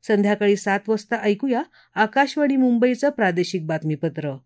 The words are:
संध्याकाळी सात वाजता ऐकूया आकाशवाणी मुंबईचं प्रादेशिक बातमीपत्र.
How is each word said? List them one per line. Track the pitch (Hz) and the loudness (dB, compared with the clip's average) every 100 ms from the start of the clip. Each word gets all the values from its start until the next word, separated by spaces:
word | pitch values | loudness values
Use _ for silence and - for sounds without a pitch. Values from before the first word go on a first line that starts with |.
संध्याकाळी | - 214 202 208 208 202 | 0 2 2 2 2 0
सात | - 196 202 | 0 -4 -2
वाजता | 220 - 226 | -4 -2 -4
ऐकूया | 208 208 277 240 320 _ _ | -2 -2 0 -2 -4 _ _
आकाशवाणी | - 214 269 277 302 294 269 | -2 0 2 0 2 0 2
मुंबईचं | 254 240 247 247 277 | 2 4 2 2 -2
प्रादेशिक | 285 202 175 175 185 156 | 0 0 0 -2 -4 -4
बातमीपत्र. | 160 156 151 165 156 156 135 | -4 -2 -2 -4 -4 -8 -10